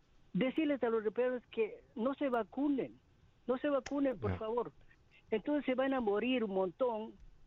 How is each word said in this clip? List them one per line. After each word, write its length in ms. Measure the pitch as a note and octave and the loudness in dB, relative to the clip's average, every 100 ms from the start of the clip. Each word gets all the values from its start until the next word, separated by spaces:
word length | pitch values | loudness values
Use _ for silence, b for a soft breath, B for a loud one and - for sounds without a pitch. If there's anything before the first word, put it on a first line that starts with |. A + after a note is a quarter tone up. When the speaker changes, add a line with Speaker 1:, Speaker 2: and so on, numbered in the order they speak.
| _ - - | _ -20 -6
Speaker 1:
decirles 500 | F3+ B3+ D#4 D4+ C#4 | 0 2 2 2 2
a 60 | A#3 | 2
los 100 | A3+ | 0
europeos 420 | G#3 G3+ B3+ B3 - | 0 0 0 -2 -6
que 300 | A3+ G#3+ - - | -2 -2 -4 -12
no 200 | B3 B3 | -4 -2
se 140 | C4+ C#4 | 0 0
vacunen, 640 | A#3+ G3+ - D4 C4 C#3 - _ _ - _ - | 0 0 -2 0 0 -2 -8 _ _ -20 _ -4
no 120 | B3+ | -2
se 100 | D4 | 2
vacunen, 500 | C4+ - C#4+ C4+ G3+ | 0 0 0 0 0
por 120 | G3+ | -2
Speaker 2:
No. 60 | F#3 | -2
Speaker 1:
favor. 340 | A3 A#3+ D3 - - - - b - | -2 -2 -4 -8 -20 -20 -20 b -4
Entonces 340 | A3 - D4 C4 | -4 0 0 0
se 80 | |
van 200 | B3+ C4+ | 0 2
a 60 | C4 | 2
morir 420 | G#3+ G3+ A#3+ B3+ | 2 2 2 2
un 100 | A3 | 2
montón 580 | F#3+ F#3+ - B3+ G#3+ A3+ G#3 - - | 0 0 2 0 0 -6 -12 -20 -20